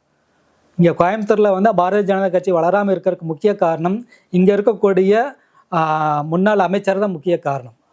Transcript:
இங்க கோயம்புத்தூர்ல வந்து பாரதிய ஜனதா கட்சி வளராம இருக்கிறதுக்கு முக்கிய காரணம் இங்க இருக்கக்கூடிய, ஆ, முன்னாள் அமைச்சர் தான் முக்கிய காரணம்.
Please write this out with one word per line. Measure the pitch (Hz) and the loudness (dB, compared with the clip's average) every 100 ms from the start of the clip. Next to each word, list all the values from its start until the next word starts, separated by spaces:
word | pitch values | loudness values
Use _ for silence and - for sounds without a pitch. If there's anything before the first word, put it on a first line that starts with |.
| _ _ _ _ _ _ _ - | _ _ _ _ _ _ _ 0
இங்க | 170 | 2
கோயம்புத்தூர்ல | 151 175 220 208 208 208 | 4 0 0 0 2 2
வந்து | 190 220 | 2 2
பாரதிய | 185 180 208 | 2 2 0
ஜனதா | 196 190 190 | 0 0 0
கட்சி | 175 180 | -2 0
வளராம | 170 165 202 202 | 0 2 0 0
இருக்கிறதுக்கு | 185 190 180 165 | -2 -2 -4 -6
முக்கிய | 156 208 202 | -4 -2 0
காரணம் | 170 160 170 214 240 _ _ | -2 0 -2 -4 -8 _ _
இங்க | 180 190 202 | 2 2 2
இருக்கக்கூடிய, | 208 214 202 185 190 214 269 254 _ _ _ | -2 -2 0 0 2 0 -2 -8 _ _ _
ஆ, | 170 160 156 151 147 | -4 -2 -2 -2 -4
முன்னாள் | 151 170 196 208 | -4 -2 0 0
அமைச்சர் | 175 196 196 190 | 0 -2 -2 -2
தான் | 208 | -4
முக்கிய | 170 180 165 | -4 -4 -4
காரணம். | 151 139 123 - _ | -4 -8 -10 -20 _